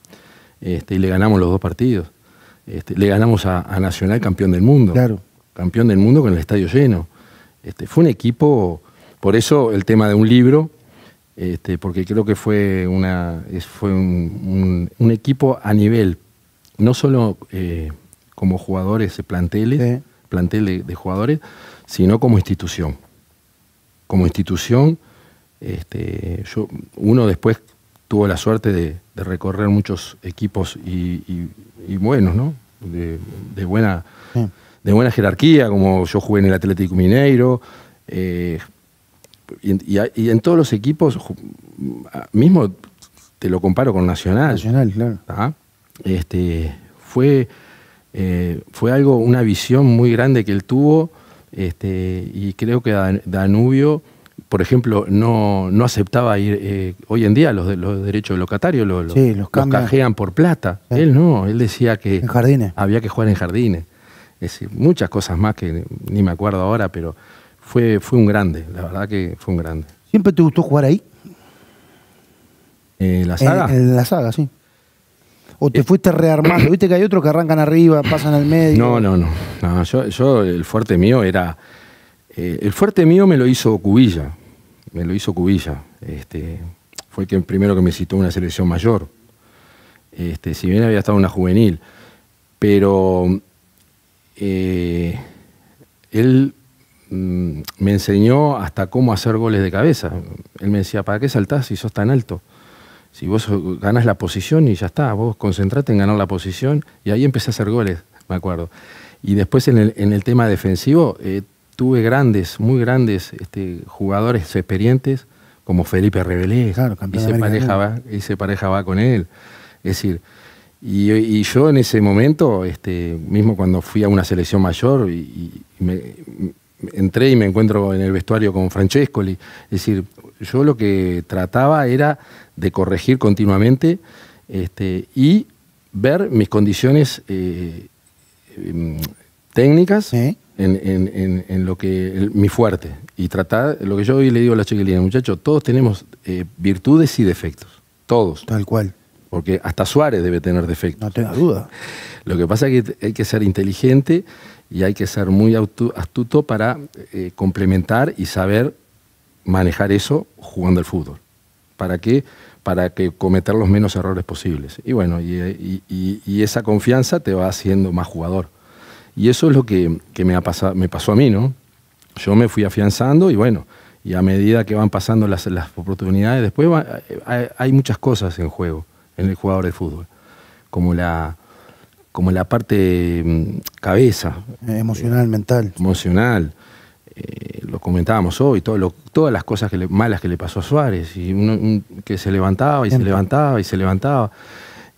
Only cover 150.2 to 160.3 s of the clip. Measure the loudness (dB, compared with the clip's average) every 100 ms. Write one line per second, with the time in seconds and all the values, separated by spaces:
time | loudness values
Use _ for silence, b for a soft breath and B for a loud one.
150.2 | 0 -2 0 -2 -2 -4 -6 -6 -8 -6
151.2 | -4 0 0 0 -6 B B B B B
152.2 | -6 -2 0 0 2 2 0 -4 -6 -4
153.2 | -2 0 0 0 -2 0 2 4 2 0
154.2 | -2 B B B B -2 -2 -2 -6 -4
155.2 | 2 4 4 2 0 -4 -6 -4 -8 -6
156.2 | -2 0 0 -2 -2 -4 -10 -20 -14 -10
157.2 | -10 -4 -2 0 2 2 2 0 0 -4
158.2 | -6 -2 0 0 0 -6 _ _ _ _
159.2 | _ _ -2 0 2 0 0 0 0 -4
160.2 | -4